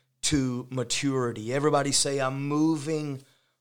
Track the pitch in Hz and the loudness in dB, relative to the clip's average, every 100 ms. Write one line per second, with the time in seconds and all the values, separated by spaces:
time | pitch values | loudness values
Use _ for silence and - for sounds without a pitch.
0 | _ _ - 147 127 123 127 127 120 - | _ _ 0 2 2 -2 -4 -6 -4 -2
1 | 139 131 120 110 107 139 151 143 139 131 | 0 0 0 -4 -4 0 2 2 2 0
2 | 143 139 131 135 143 151 160 156 143 156 | 0 0 -2 -2 0 2 2 2 -2 -4
3 | 147 131 - _ _ _ | -4 -8 -12 _ _ _